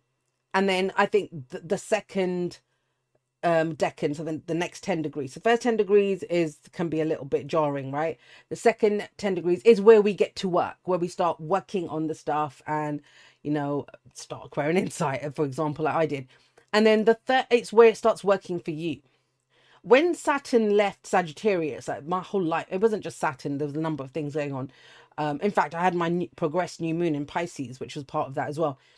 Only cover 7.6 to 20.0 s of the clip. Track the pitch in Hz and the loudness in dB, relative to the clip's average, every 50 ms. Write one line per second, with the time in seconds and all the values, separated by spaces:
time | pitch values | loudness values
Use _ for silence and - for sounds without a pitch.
7.6 | 151 147 143 139 135 135 135 143 160 165 160 - _ - - - _ _ 165 160 | 0 0 -2 -4 -6 -6 -4 -4 -4 -4 -4 -8 _ -20 -20 -20 _ _ -12 2
8.6 | - 233 214 - - 214 208 208 - - _ - - 202 185 175 156 175 175 180 | 2 2 2 4 2 2 2 0 -4 -8 _ -6 -4 -2 -2 -2 0 0 0 4
9.6 | - 226 233 190 196 220 226 214 202 214 196 - 208 - - - - 190 170 175 | 6 6 6 8 10 10 10 10 8 4 2 2 -2 -2 -2 -6 -4 -2 0 0
10.6 | 131 95 - _ _ 175 180 170 175 180 - - 180 170 160 - 160 156 185 190 | 0 -2 -6 _ _ -2 -2 0 -2 -4 -2 -2 -2 -2 -2 -4 -4 -2 -2 -4
11.6 | - - - 190 170 151 147 156 160 156 160 - - 160 147 151 151 147 - - | -4 -4 -6 -6 -6 -4 -4 -4 -4 -4 -6 -6 -6 -4 -2 -2 -2 -4 -6 -14
12.6 | _ - 151 151 151 151 147 143 - _ _ - - - _ _ _ 147 147 151 | _ -6 -4 -4 -4 -4 -6 -8 -10 _ _ -20 -20 -20 _ _ _ -4 -4 -2
13.6 | 143 143 143 143 131 - - - _ - _ - - - 147 - - 135 - 156 | -2 -2 -4 -4 -6 -8 -16 -20 _ -20 _ -20 -16 -14 -14 -16 -16 -8 -6 -4
14.6 | 143 151 170 185 - 151 - - 170 143 135 120 127 151 135 - 156 139 131 143 | -2 0 0 0 0 -2 -4 -4 -4 -4 -4 -4 -8 -8 -4 -4 -4 -4 -2 -4
15.6 | 160 147 147 143 156 147 127 160 165 143 143 135 131 - _ _ _ _ _ _ | -4 -4 -4 -2 -2 -2 0 0 0 -2 -2 -6 -8 -14 _ _ _ _ _ _
16.6 | _ _ - 214 220 220 214 214 214 220 226 - _ - 254 262 - - 240 240 | _ _ 0 4 4 6 4 4 4 2 2 2 _ 0 0 0 2 2 0 0
17.6 | 202 - 208 214 233 226 196 - - 226 208 - - 190 196 190 - - 180 170 | 0 2 6 8 8 8 6 4 0 0 0 0 0 0 0 0 0 -6 -8 -6
18.6 | - - 156 151 165 170 135 - _ _ _ _ _ _ _ _ _ _ _ _ | -6 -8 -8 -6 -6 -6 -8 -8 _ _ _ _ _ _ _ _ _ _ _ _
19.6 | _ _ _ _ _ 175 233 269 | _ _ _ _ _ 6 6 6